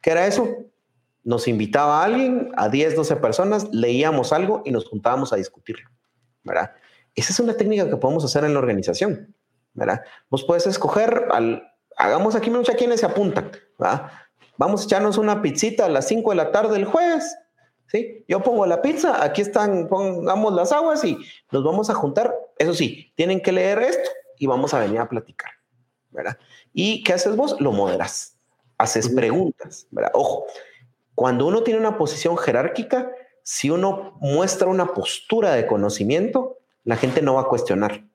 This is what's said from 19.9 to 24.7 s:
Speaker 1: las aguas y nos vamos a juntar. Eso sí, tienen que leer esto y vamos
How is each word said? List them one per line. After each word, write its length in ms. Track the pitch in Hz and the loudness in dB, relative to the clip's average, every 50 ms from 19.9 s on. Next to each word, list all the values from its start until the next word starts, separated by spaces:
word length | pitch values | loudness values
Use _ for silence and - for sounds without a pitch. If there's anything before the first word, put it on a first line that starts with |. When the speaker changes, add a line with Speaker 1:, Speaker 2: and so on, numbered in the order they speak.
| 190 190 196 190 185 175 165 170 185 208 214 214 190 | -2 0 0 -2 -4 -2 -2 0 0 2 2 2 2
Speaker 1:
las 200 | 175 175 - 294 | 2 2 2 2
aguas 280 | 294 320 330 302 285 294 | 2 2 2 0 0 0
y 120 | 180 - - - - - - _ _ | -2 -2 -4 -8 -20 -20 -20 _ _
nos 140 | - 135 135 | -4 0 0
vamos 260 | 156 175 196 214 214 | 2 0 0 0 0
a 40 | 208 | -2
juntar. 420 | - - 143 135 202 233 247 - - - - _ | -2 -2 0 0 0 0 0 -2 -4 -8 -12 _
Eso 160 | - 147 165 170 | 0 0 0 2
sí, 400 | 160 156 - - - - _ _ | 0 -2 -2 -4 -8 -18 _ _
tienen 260 | - 160 180 190 185 | -2 0 0 0 0
que 120 | 180 190 185 | 0 0 2
leer 260 | 185 185 190 202 214 | 2 2 2 2 2
esto 300 | 240 269 339 - - - - - - - - | 0 0 0 -2 -2 -4 -10 -12 -18 -20 -8
y 100 | _ 143 | _ -2
vamos 260 | 135 127 127 135 139 | 0 0 0 0 0